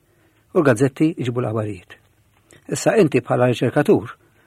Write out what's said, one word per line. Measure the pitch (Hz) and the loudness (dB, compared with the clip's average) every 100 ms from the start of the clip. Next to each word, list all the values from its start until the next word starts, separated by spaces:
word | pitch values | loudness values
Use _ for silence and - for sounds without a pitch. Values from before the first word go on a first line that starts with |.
| _ _ _ _ _ 196 | _ _ _ _ _ 0
U | |
l-gazzetti | 139 110 135 - 156 170 | 2 2 0 0 -2 -2
jġibu | 127 123 | -6 -4
l-aħbarijiet. | 120 113 107 92 - - _ _ _ _ _ _ - 135 | -4 -4 -6 -10 -16 -20 _ _ _ _ _ _ -10 -4
Issa | 151 220 | 0 2
inti | 160 127 | 4 2
bħala | - 131 123 | 0 0 0
riċerkatur, | 120 127 147 147 139 117 - _ _ | 0 -2 0 2 2 0 -14 _ _